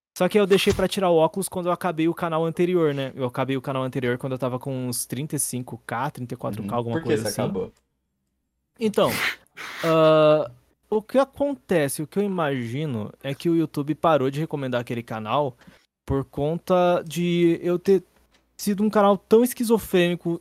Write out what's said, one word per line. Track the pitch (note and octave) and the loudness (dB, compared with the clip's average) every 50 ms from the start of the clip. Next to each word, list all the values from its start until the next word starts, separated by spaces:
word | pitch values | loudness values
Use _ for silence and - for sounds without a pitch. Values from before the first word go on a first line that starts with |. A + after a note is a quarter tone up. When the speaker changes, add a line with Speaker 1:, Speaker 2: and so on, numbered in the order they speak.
| _ _ - | _ _ -4
Speaker 1:
Só | - F3+ F3+ | -2 0 2
que | - G#3+ | 2 2
eu | G3+ | 4
deixei | F3+ G3 F3 - G3+ F#3+ | 4 4 4 4 2 2
pra | - F#3+ F3+ | 2 0 -2
tirar | - G3+ G3 F3+ | 0 0 2 4
o | E3+ | 4
óculos | D#3+ D#3 D#3+ - G3 F3+ - | 4 4 2 2 -2 -8 -6
quando | - F#3 F3 | -6 -6 -4
eu | F3 F3+ | -2 -2
acabei | - - F3+ D#3+ D#3 D#3+ E3 | -2 -4 -4 -2 0 0 -2
o | E3 | -2
canal | - F3+ E3 D#3+ D#3+ E3 | -2 -4 -4 -2 -2 -2
anterior, | E3 D#3 - F3 F3 F#3 F3 D#3+ D3 C#3+ | -2 0 0 0 2 2 2 2 2 0
né? | C#3 C3+ C3 - | -2 -4 -6 -6
Eu | C3 C3 | -6 -6
acabei | B2 B2 C#3+ C3 B2+ C3+ | -4 -2 -2 -2 -2 -2
o | C3 - | -4 -4
canal | C#3+ C3+ C3+ C3 | -4 -4 -4 -4
anterior | C3 B2 C3+ B2 A#2+ B2 | -4 -4 -2 -2 -2 -2
quando | B2 - C3+ C3 | -2 -4 -6 -6
eu | B2 | -4
tava | C3+ B2 B2 B2+ | -4 -4 -4 -6
com | - C#3 C3 B2+ B2+ B2+ | -6 -8 -8 -6 -6 -6
uns | A#2+ - - | -6 -6 -8
trinta | - - B2 D3+ D#3 - | -8 -8 -8 -6 -6 -6
e | C#3 | -6
cinco | - - - B2 B2+ - C3+ A#2 _ | -6 -6 -6 -8 -8 -10 -12 -14 _
K, | - B2 A#2 C3 D3+ - | -8 -6 -6 -6 -6 -6
trinta | - B2 A#2 B2+ | -8 -10 -10 -10
e | |
quatro | - - A#2+ G2+ G#2 G#2 | -8 -8 -8 -8 -8 -6
K, | G2 | -6
Speaker 2:
Uhum. | A#2 | -4
Speaker 1:
alguma | B2 A#2 A#2 A#2 | -4 -4 -2 -4
Speaker 2:
Por | - - | -4 -2
que | A#2+ | -2
Speaker 1:
coisa | A2+ G#2+ A2 | -2 -2 -2
Speaker 2:
você | G#2+ | -4
Speaker 1:
assim. | - - G#2 | -4 -4 -4
Speaker 2:
acabou? | G2+ G2 F#2+ F2+ - - _ _ _ _ _ _ _ _ _ _ _ _ _ _ _ _ _ _ _ _ - | -4 -4 -6 -8 -8 -12 _ _ _ _ _ _ _ _ _ _ _ _ _ _ _ _ _ _ _ _ -4
Speaker 1:
Então, | A3+ G#3+ G3+ A3 F3+ C3 A2 - - - - - _ _ _ - - - - - - | -4 -2 2 2 2 2 0 -2 -4 -4 -6 -8 _ _ _ -18 -16 -14 -10 -4 0
ah, | E3 D#3+ D#3+ D#3+ D#3 D#3 D#3 D#3 D3+ D3+ D#3 C#3+ - - _ _ _ _ _ _ - | 2 4 6 6 8 8 8 8 6 6 4 2 -2 -8 _ _ _ _ _ _ -4
o | G#3 A3 G#3 | -2 -2 -2
que | - - B3+ | 0 2 2
acontece, | C4+ C4 - - C#4+ D4 C#4+ - _ - F#3+ D#3+ D3 C#3 - - D#3 | 2 0 0 -2 -2 -2 -2 -4 _ 0 2 2 2 0 -2 -6 -8
o | |
que | - - G3 | -6 -4 -2
eu | G3+ | -2
imagino | G3+ F#3+ F3 D#3+ C#3+ C#3 B2+ A#2+ A2+ A#2 C#3+ D#3+ D3+ B2 A2 G#2 - - - - | -2 -2 -2 -2 0 -2 -2 -4 -4 -4 -4 -4 -4 -4 -4 -6 -8 -10 -10 -10
é | C3+ C#3 | -8 -8
que | - - E3+ | -4 -2 0
o | E3+ | 2
YouTube | E3 D#3+ D3 - D3+ C#3+ D3+ D3+ | 2 0 0 -2 -4 -4 -4 -2
parou | - - E3+ D#3+ C#3 B2+ C#3 | 0 2 4 4 4 2 0
de | C#3 D3 | -2 -4
recomendar | D#3+ D#3 - C#3+ C3+ C3 B2 A#2+ | -4 -4 -6 -6 -4 -2 -2 -4
aquele | A#2+ - B2+ A#2 A2+ | -4 -4 -6 -8 -8
canal | - A#2+ A2 G#2+ G#2+ A#2+ C#3+ D3 C3 - _ _ - - _ _ _ _ _ _ | -8 -8 -8 -6 -2 -2 -2 -2 -4 -6 _ _ -20 -20 _ _ _ _ _ _
por | - C3+ C3+ C3 | -4 -4 -4 -4
conta | - - C#3 C#3+ D3+ E3 F3 - - F#3 F3+ F3+ F3 F3 E3 - | -6 -6 -6 -4 -4 -4 -4 -2 0 2 2 4 4 2 0 -2
de | E3 C#3+ E3+ F3 F3 F3 F3 F3 E3+ E3 - - | -4 -6 -4 -2 0 2 2 4 2 2 0 -2
eu | F3 F3 F3 | -2 -4 0
ter | - G3 G3 F3+ - _ _ _ _ _ _ _ _ _ _ | 2 2 2 2 2 _ _ _ _ _ _ _ _ _ _
sido | - - G3+ G#3 F#3 G#3+ | -8 -4 -4 -2 0 0
um | A3 | 0
canal | - G#3+ G3+ G3+ G3+ F#3 | 2 4 4 4 4 2
tão | - - A3 A3+ B3 | 2 4 6 6 6
esquizofrênico | B3 - - B3 G#3+ A#3 G3+ - - - F3+ F3 F3 F3 E3+ - F3 E3+ - | 4 0 -2 0 0 0 0 0 2 2 2 4 2 0 -2 -2 -4 -4 -4